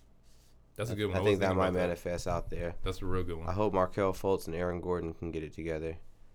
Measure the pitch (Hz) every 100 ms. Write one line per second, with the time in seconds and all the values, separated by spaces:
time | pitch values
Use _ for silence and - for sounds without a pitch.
0 | - - - - - - - - 113 101
1 | 104 92 101 98 95 92 92 90 87 85
2 | 90 87 90 87 - 87 85 - 95 92
3 | 92 92 87 80 82 92 107 95 90 -
4 | 95 90 98 95 - 82 90 87 87 87
5 | 82 80 85 82 76 - 80 78 80 82
6 | - - -